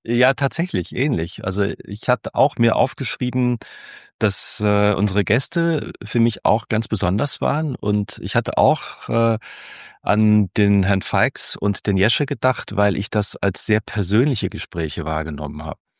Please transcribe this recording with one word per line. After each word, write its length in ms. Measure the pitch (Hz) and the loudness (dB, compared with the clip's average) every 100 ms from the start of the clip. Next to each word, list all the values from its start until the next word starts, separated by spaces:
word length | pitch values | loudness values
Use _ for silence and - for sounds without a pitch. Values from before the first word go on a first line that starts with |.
Ja, 320 | - 120 127 | -2 4 4
tatsächlich 600 | 135 139 - 180 - 85 - | 4 0 0 -2 -2 -4 -2
ähnlich. 500 | 147 101 85 - - | 0 0 -2 -6 -4
Also 200 | 95 98 - | 0 0 -2
ich 260 | - 110 - | -10 -6 -2
hatte 240 | 123 - | -2 -2
auch 220 | - 135 - | 0 0 4
mir 200 | 117 - | 2 4
aufgeschrieben, 840 | 135 - 127 - 127 127 123 120 - - - - - - | 0 -2 -8 -4 -4 0 0 -2 -6 -20 -20 -20 -20 -2
dass, 420 | 104 - - - | 0 0 -2 0
äh, 320 | 104 104 104 | 2 4 4
unsere 300 | 101 101 95 | 2 0 0
Gäste 720 | 95 117 - 175 170 160 - - | 2 0 0 -2 0 -2 -4 -10
für 160 | 113 120 | -4 2
mich 240 | 117 - | 2 2
auch 260 | - 110 - | 0 0 0
ganz 180 | 113 113 | -4 -2
besonders 520 | 107 95 98 139 - | -2 0 0 -2 -2
waren. 360 | 131 147 160 - | -2 -2 -2 -4
Und 420 | - 104 101 - | -2 0 -2 -6
ich 120 | 98 117 | -4 -2
hatte 220 | 117 - | -2 2
auch, 520 | 107 156 - - - | 2 2 -4 -14 -4
äh, 280 | 117 117 110 - - - - - - | 0 2 0 -6 -20 -20 -20 -20 -8
an 460 | - 107 107 107 98 - | 0 2 6 4 4 2
den 240 | 104 101 | 4 4
Herrn 220 | 95 98 | 2 0
Feix 520 | - 98 120 - - - | 0 0 0 -2 -8 -4
und 300 | 104 101 - | -2 -2 0
den 100 | 95 | 2
Jesche 300 | 104 - 143 | 2 2 -2
gedacht, 500 | 123 127 - - 98 | -2 0 -2 -4 0
weil 220 | 104 - | 0 0
ich 140 | 104 | -2
das 240 | 107 101 - | -2 -2 -2
als 320 | 101 - - | -2 -2 0
sehr 140 | 107 | 0
persönliche 680 | - - 90 107 143 127 92 | 0 -4 0 2 2 0 -4
Gespräche 560 | 90 - 87 78 - 78 | -6 -10 -6 -6 -4 -4
wahrgenommen 580 | 78 78 73 76 76 | -4 -4 -6 -8 -8
habe. 140 | 82 76 _ _ | -8 -10 _ _